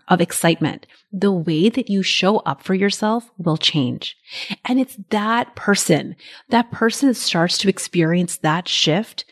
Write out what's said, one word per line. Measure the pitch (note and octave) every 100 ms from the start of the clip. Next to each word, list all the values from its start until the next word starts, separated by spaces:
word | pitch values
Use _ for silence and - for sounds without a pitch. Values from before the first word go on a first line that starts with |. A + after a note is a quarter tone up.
| -
of | F3+
excitement, | F3 - E3+ E3 D3+ - - _ _
the | F#3+ G3+
way | F#3 D#3+ D#3 G#3+
that | C4 G#3+
you | G3
show | F3+ - F#3 G#3+
up | D#3+ C#3
for | -
yourself | F#3+ G3+ - G#3+ A#3 - -
will | E3+ D#3
change. | - D3+ B2 B2 - - - - - G3
And | - B3+
it's | B3+ - -
that | G#3+ G#3+ A#3 - -
person, | - G3 - D3 C#3 - - - -
that | A#3 A#3+
person | - A3+ - C#4
that | A3+
starts | - F3 F3 -
to | G3
experience | - - F3 D#3+ F3 F3 -
that | D#3 E3+ -
shift | - - F3 A3+ - -